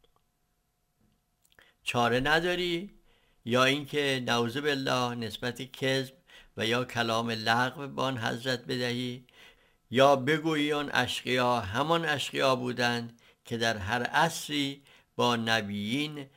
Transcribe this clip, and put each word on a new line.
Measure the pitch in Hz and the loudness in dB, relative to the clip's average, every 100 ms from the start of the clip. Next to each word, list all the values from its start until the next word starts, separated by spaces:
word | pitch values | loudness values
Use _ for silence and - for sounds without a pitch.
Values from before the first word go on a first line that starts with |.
| _ _ _ _ _ _ _ _ _ _ _ _ _ _ _ _ - _ | _ _ _ _ _ _ _ _ _ _ _ _ _ _ _ _ -20 _
چاره | - 120 120 123 | -4 2 2 2
نداری؟ | 143 160 175 175 180 170 202 - _ _ _ _ 117 | 2 2 2 -2 -2 -4 -6 -16 _ _ _ _ 0
یا | 123 | 4
اینکه | 131 143 139 147 143 131 120 | 4 2 -2 -2 0 0 0
نعوذ | 120 117 127 | 0 0 -2
بالله | 147 139 135 127 123 120 | -2 -2 0 0 0 -4
نسبت | 113 - 123 120 | -8 -6 -8 -8
کذب | 127 - 131 131 131 - _ - - - | -10 -4 -2 0 -2 -10 _ -20 -14 -4
و | 110 | 0
یا | 120 123 | 0 0
کلام | 120 117 113 117 | -2 0 0 0
لغو | 110 110 117 127 127 139 | -2 2 2 2 -2 -8
به | 135 | -4
آن | 131 127 | -2 -2
حضرت | 120 120 127 123 131 | -4 -4 -2 -4 -4
بدهی، | 127 123 120 123 123 - - - - _ _ - | -4 -2 -4 -6 -8 -16 -20 -20 -20 _ _ -2
یا | 117 139 139 | 6 8 6
بگویی | 123 160 160 156 147 | 4 0 0 0 0
آن | 147 143 | 0 0
اشقیا | 123 120 - 120 127 123 120 | 0 0 -2 0 2 2 2
همان | 98 113 151 170 160 | 0 -2 2 2 0
اشقیا | 143 - 143 139 127 | -2 -2 0 2 2
بودند | 123 120 120 120 117 - _ _ - | 0 0 0 0 -6 -14 _ _ -8
که | 117 | 0
در | 117 104 | 0 0
هر | 92 120 | -2 -2
عصری | 120 143 165 160 - 147 139 139 - - _ - | 0 2 2 0 -4 -2 -2 -6 -16 -20 _ 0
با | 120 117 | 2 2
نبیین | 113 113 101 101 104 135 151 147 139 | 2 0 0 -4 -2 -2 -4 -8 -14